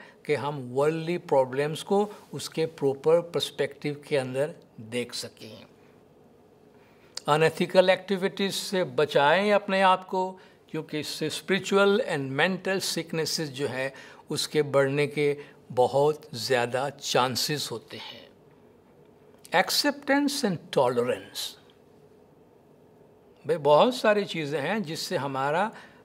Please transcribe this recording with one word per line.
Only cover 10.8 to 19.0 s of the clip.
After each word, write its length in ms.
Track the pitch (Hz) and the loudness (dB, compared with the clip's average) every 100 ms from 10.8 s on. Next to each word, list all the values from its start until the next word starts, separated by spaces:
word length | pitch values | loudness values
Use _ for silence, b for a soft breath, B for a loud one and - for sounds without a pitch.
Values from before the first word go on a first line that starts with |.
| 156 151 | -8 -8
इससे 300 | - - 156 | -8 -6 -6
स्पिरिचुअल 720 | - - 190 190 196 202 208 - | -6 -2 -2 2 4 4 4 0
and 280 | 151 135 135 | -4 -2 0
mental 540 | 175 185 190 190 - | 0 0 -4 -4 -4
sicknesses 480 | 165 165 160 151 - | -6 -6 -4 -4 -4
जो 240 | 151 131 139 | -6 -4 -6
हैं 260 | 127 131 - B B - | -4 -6 -8 B B -8
उसके 320 | 151 - 151 | -6 -2 0
बढ़ने 440 | 143 139 135 143 143 | 2 2 2 2 0
के 320 | 147 143 143 B B - | 0 0 -2 B B -6
बहुत 500 | 127 120 135 147 151 - | 2 2 4 2 0 -8
ज़्यादा 560 | 120 107 123 120 127 139 | -8 0 0 0 -2 -4
चांसेस 800 | - - 139 127 113 - 147 - | -6 0 2 2 0 -2 -4 -6
होते 240 | 113 - 110 | -10 -12 -16
हैं। 320 | - - - - - - - _ _ _ | -16 -16 -20 -20 -20 -20 -20 _ _ _